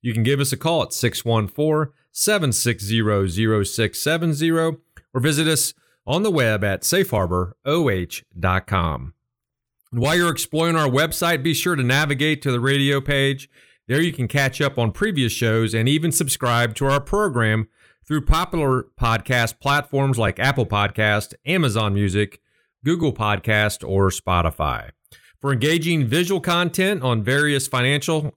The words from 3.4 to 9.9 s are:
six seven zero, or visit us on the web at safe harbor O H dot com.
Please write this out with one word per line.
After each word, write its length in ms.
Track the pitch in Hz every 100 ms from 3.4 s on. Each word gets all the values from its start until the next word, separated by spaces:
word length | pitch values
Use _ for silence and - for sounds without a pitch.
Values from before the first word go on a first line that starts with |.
| 110 110
six 360 | 98 - 107 -
seven 360 | - 160 165
zero, 420 | 143 165 165 165 151 _ - _
or 60 | 131
visit 260 | 135 147 160
us 240 | 156 - - _ _ -
on 160 | 147
the 80 | 214
web 320 | 165 117 107
at 220 | 101 95
safe 240 | - 180 190
harbor 480 | 107 90 90 90 -
O 240 | 135 165 147
H 340 | 95 87 - _ 87
dot 280 | 90 92 -
com. 480 | 98 85 67 67 - _ _ _ _ _ _ _